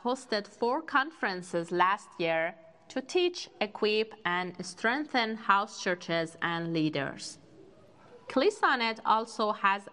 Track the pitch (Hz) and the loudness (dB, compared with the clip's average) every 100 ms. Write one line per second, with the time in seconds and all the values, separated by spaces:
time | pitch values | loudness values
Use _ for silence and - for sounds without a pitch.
0 | 240 262 - 214 208 - 233 277 320 285 | -4 -4 -2 -4 -4 -4 -2 0 0 0
1 | 285 - 214 185 180 175 170 175 180 208 | 0 -2 -4 -4 -4 -4 -2 4 4 4
2 | - - 165 165 165 - - - - - | -4 -4 0 2 0 -4 -18 -20 -10 -8
3 | 262 370 359 349 - - 208 - 214 214 | -2 2 2 0 -10 -4 -4 0 0 2
4 | 220 - 180 175 180 175 175 - 226 262 | -2 -4 -2 0 -2 -6 -12 -2 0 0
5 | 302 254 226 220 - 196 208 - - 180 | 0 0 0 -2 4 4 4 -4 -2 -2
6 | - 165 160 - 170 170 170 165 156 143 | 0 0 0 -4 -4 -2 -2 2 2 0
7 | 139 - - - - - - - - - | -4 -6 -12 -16 -20 -20 -20 -20 -20 -20
8 | - - - - 370 415 370 269 233 220 | -20 -20 -4 2 2 4 2 2 0 -2
9 | - 220 226 - 214 208 202 196 202 | 0 0 0 -2 -2 2 0 0 -2